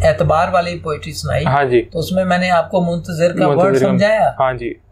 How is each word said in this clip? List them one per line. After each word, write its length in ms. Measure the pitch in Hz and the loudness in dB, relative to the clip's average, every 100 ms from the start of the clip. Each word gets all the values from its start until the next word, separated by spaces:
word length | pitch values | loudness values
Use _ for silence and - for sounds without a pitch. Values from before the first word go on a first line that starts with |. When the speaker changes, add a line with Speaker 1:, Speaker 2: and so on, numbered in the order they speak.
| 160 | 0
Speaker 1:
एतबार 440 | 151 151 156 185 | 2 2 2 2
वाली 260 | 180 175 175 | 0 -2 -6
poetry 360 | 160 147 165 | -8 -8 -8
सुनाई, 320 | 139 147 131 | -10 -4 -2
Speaker 2:
हाँ 220 | 151 139 135 | 0 0 2
जी। 140 | 123 | 2
Speaker 1:
तो 200 | - 170 | 0 -6
उसमें 240 | 160 185 | -4 -2
मैंने 260 | 185 180 180 | 0 0 2
आपको 320 | 175 160 185 | 0 0 0
मुंतजिर 580 | 170 170 165 160 - 175 | 0 -4 -6 -2 0 2
का 80 | - | 0
word 120 | 143 | 2
Speaker 2:
मुंतजिर 240 | 190 160 | 2 2
का, 40 | 196 | 2
Speaker 1:
समझाया। 480 | 185 208 220 - - | 2 2 2 0 0
Speaker 2:
हाँ 140 | 131 | -2
जी। 220 | 127 120 - - | -2 -8 -10 -6